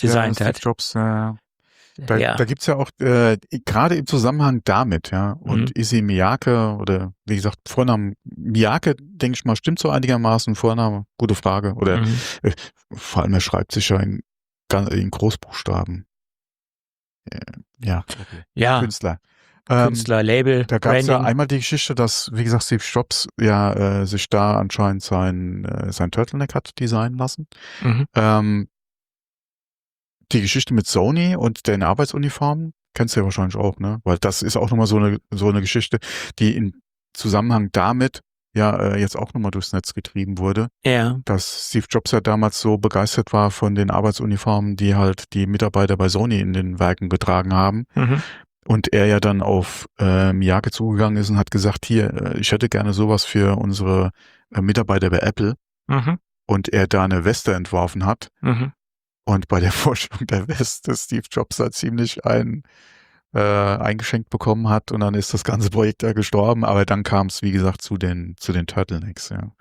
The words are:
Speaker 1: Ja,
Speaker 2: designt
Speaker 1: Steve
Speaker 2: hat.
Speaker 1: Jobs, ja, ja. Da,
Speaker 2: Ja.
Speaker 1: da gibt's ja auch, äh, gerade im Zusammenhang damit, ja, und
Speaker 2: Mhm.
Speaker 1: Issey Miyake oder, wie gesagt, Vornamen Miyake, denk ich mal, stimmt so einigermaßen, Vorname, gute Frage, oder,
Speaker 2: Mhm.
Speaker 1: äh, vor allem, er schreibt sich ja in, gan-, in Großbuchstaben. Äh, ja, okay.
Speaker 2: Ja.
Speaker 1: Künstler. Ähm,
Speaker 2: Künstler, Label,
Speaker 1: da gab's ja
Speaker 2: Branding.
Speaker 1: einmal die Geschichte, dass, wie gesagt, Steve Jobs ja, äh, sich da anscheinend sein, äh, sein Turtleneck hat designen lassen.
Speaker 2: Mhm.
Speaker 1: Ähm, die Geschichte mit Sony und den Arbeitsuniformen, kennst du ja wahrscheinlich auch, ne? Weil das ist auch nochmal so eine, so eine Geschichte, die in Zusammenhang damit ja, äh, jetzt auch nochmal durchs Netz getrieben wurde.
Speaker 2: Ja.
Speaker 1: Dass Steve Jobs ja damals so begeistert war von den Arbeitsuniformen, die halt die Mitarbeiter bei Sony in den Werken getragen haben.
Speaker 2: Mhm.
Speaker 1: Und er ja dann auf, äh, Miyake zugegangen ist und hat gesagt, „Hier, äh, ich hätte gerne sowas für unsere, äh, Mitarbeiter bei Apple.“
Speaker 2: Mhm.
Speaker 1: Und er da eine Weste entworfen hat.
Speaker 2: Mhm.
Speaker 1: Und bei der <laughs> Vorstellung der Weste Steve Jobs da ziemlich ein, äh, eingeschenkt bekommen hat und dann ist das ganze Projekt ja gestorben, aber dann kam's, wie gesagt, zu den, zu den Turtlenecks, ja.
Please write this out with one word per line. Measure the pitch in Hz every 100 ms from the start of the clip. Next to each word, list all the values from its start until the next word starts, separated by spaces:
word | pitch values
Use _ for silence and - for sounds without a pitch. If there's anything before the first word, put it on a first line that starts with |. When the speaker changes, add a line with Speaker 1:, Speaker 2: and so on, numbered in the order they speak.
Speaker 1:
Ja, |
Speaker 2:
designt | 117 120 113 110
Speaker 1:
Steve | 104
Speaker 2:
hat. | -
Speaker 1:
Jobs, | - 117 -
ja, | 113 110
ja. | 110 110 107 _ _ _ _ _ - 135
Da, | 113
Speaker 2:
Ja. | 120 113
Speaker 1:
da |
gibt's | 117 120 -
ja | 143
auch, | 139 _
äh, | 131 123 117 107 - -
gerade | - 104 156 170
im | 135
Zusammenhang | 143 117 147 143 123
damit, | - 101 127 85 -
ja, | 92 101
und | 101 - 110
Speaker 2:
Mhm. | 123
Speaker 1:
Issey | 123 113 117
Miyake | 104 95 92 131 - 120 110 104
oder, | 101 95 92 - -
wie |
gesagt, | 104 101 - -
Vornamen | - 127 110 101 98
Miyake, | - - - 110 107 147 - 135
denk | 143 190 123
ich | 127
mal, | - 110
stimmt | - 170
so | 156
einigermaßen, | 135 127 123 113 113 -
Vorname, | 107 117 113 113 104 101 _
gute | 113
Frage, | 101 101 95 101
oder, | 95 95 92
Speaker 2:
Mhm. | 110 120 - -
Speaker 1:
äh, | - - - _ _
vor | - - -
allem, | 87
er | 98
schreibt | - 90 -
sich | - -
ja | 95
in, | 101 98 - _ _ _ _
gan-, | 98 98
in | 98 98
Großbuchstaben. | - 107 - - - - 90 90 90 98 _ _ _ _ _ _ _ _ _ _ _ -
Äh, | - - - - _
ja, | 117 87 - -
okay. | 98 82 -
Speaker 2:
Ja. | - 120 127
Speaker 1:
Künstler. | 117 104 95 85 _ _ _ _ _
Ähm, | 123 120
Speaker 2:
Künstler, | 117 113 113
Label, | 110 120 131 127 120
Speaker 1:
da | 117
gab's | 120 127 135
ja | 127
Speaker 2:
Branding. | 131
Speaker 1:
einmal | 120 143
die | 139
Geschichte, | 123 151 - 123
dass, | 117 - -
wie | 113
gesagt, | 117 117
Steve | - 117
Jobs | - - - - - -
ja, | 113 202 101
äh, | 101 101 98 95
sich | 101 -
da | 107 104 104
anscheinend | 98 - 101 98
sein, | - 92 92 90 90 92
äh, | 98 - -
sein | - 87
Turtleneck | - 117 139 143
hat | - - -
designen | 123 113 113 127
lassen. | 131 - 156 - - -
Speaker 2:
Mhm. | 127 113 143
Speaker 1:
Ähm, | - 110 107 107 104 101 _ _ _ _ _ _ _ _ _ _ _ _ _ _ _ _
die | 123
Geschichte | 98 135 -
mit | 117 98
Sony | 104 95 160 175 180
und | 117 113 -
den | 101
Arbeitsuniformen, | 82 104 143 143 143 - 147 151 165 - _
kennst | - 117 -
du |
ja |
wahrscheinlich | 98 95 95 101
auch, | 101 -
ne? | 98 107
Weil | 98 87
das | 104 -
ist | - 113
auch | 107
nochmal | 113 110
so | 107
eine, | 104 104 -
so | 101 101
eine | 101
Geschichte, | 95 120 - 117 - - - -
die | 107
in | - 104 - _ _ _
Zusammenhang | - 113 101 117 113 101
damit | 101 92 127 131 - _ _ _
ja, | 107 107 101
äh, | 101 101
jetzt | 101 -
auch | 113
nochmal | 123 101
durchs | 98 -
Netz | 95 -
getrieben | - - 101 98 92
wurde. | 95 98 117 -
Speaker 2:
Ja. | 135 123 117 127
Speaker 1:
Dass | - 98 - - -
Steve | 117 -
Jobs | 113 -
ja | 117
damals | 104 107 107 -
so | 110 107
begeistert | 104 98 104 - 113
war | 104 104
von | - 107
den | 101 98
Arbeitsuniformen, | - 107 104 113 101 - 104 101 98
die | 101 101
halt | 98 95 -
die | 101 98
Mitarbeiter | 101 107 101 98 98
bei | 95
Sony | 95 120 104
in | 95
den | 92 92 90
Werken | 90 92 95
getragen | 92 - 92 92
haben. | 92 95 107 123
Speaker 2:
Mhm. | - 127 139 - - - _ -
Speaker 1:
Und | 110 -
er | - 101
ja | 104
dann | 104 98
auf, | 98 98 92 - - _
äh, | 98 92 95
Miyake | 95 95 92 -
zugegangen | - 113 104 107 104
ist | 101
und | 104
hat | 101
gesagt, | 101 101 - -
„Hier, | 117 104
äh, | - - -
ich | -
hätte | 110 113
gerne | 107 104
sowas | 98 107 107
für | - 104 98 98
unsere, | 101 98 95 92 92 - - _ _
äh, | -
Mitarbeiter | 95 104 107 98 95
bei | 87
Apple.“ | 104 - 107 123 _ _ -
Speaker 2:
Mhm. | 139 127 175 - _ -
Speaker 1:
Und | 98 92
er | 104 95
da | 101
eine | 95 92
Weste | 85 117 -
entworfen | 92 87 92 87 101
hat. | 95 113 - _
Speaker 2:
Mhm. | - 117 131 - _ _ _ _
Speaker 1:
Und | - 98 -
bei | 92
der | 92
<laughs> |
Vorstellung | - 151 120 - - 113
der | 101 104
Weste | 139 123 - - 120
Steve | - 113 -
Jobs | - 117 -
da | 117
ziemlich | - 127 117 117 -
ein, | - 117 117 143 - _ _ - _ _ _
äh, | -
eingeschenkt | 104 101 101 101 110 107 113 117 113
bekommen | 117 - 110 113
hat | 107 -
und | 107
dann | 104
ist | 104 98
das | 101
ganze | - 101 104
Projekt | 110 107 107
ja | 113
gestorben, | 107 104 104 104 117
aber | 110 101 98
dann | 101
kam's, | 101 101 95 -
wie | 101
gesagt, | 95 92 92
zu | - 98
den, | 90 87 87 87
zu | -
den | 87 85
Turtlenecks, | - 95 85 98 - -
ja. | - - -